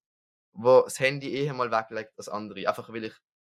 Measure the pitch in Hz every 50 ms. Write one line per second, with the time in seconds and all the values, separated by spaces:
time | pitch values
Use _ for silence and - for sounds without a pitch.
0 | _ _ _ _ _ _ _ _ _ _ - 95 113 123 131 123 - - - -
1 | 135 135 143 139 139 135 104 135 143 147 135 127 123 117 113 110 113 - 113 110
2 | 107 - _ - 104 - - 104 107 104 98 95 92 - - - - - 110 117
3 | 110 110 - _ _ _ _ _